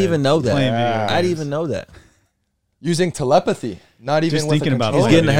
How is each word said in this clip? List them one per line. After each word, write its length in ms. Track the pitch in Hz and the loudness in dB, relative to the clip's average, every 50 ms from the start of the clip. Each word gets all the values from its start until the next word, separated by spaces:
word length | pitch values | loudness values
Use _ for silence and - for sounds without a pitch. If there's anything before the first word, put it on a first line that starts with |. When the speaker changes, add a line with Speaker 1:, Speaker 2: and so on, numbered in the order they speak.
| 196 | 0
Speaker 1:
said, 40 | 175 | 0
Speaker 2:
even 140 | 170 151 | 0 0
know 180 | 139 135 147 165 | 2 2 2 2
that. 100 | 131 113 | 0 0
Speaker 1:
playing 200 | - 139 135 127 | 0 0 0 0
video 140 | 117 117 120 | 0 0 0
Speaker 3:
Yeah. 180 | 120 113 110 107 | 0 0 -2 -2
Speaker 2:
I 40 | 101 | -2
didn't 140 | - 170 | 0 0
Speaker 1:
games. 80 | 180 180 | 0 -2
Speaker 2:
even 180 | 175 160 156 143 | -2 -4 -6 -6
know 160 | 139 151 175 | -6 -4 -4
that. 220 | 151 110 90 - - - - - _ _ _ _ _ _ _ _ _ _ _ _ _ _ _ | -4 -6 -6 -8 -12 -18 -20 -20 _ _ _ _ _ _ _ _ _ _ _ _ _ _ _
Speaker 3:
Using 300 | 123 160 170 151 180 175 | -4 -2 -2 0 0 -2
telepathy. 640 | - - 143 127 147 185 190 240 196 - - 117 92 85 - _ _ _ | -2 -4 0 2 2 2 2 0 -4 -4 -6 -10 -10 -12 -16 _ _ _
Not 260 | 113 131 147 156 165 | -6 -4 -2 0 0
even 120 | 165 147 | 0 -2
Speaker 1:
Just 100 | 156 151 | -2 -2
Speaker 3:
with 60 | 151 | 0
a 60 | 151 151 | 0 0
Speaker 1:
thinking 140 | 143 160 131 | 0 0 -2
about 180 | 120 117 110 | 0 0 0
Speaker 3:
controller. 160 | 135 160 - - | 0 2 4 4
Speaker 2:
He's 80 | 160 | 4
getting 100 | 165 165 | 4 4
Speaker 1:
video 60 | 147 139 | 4 4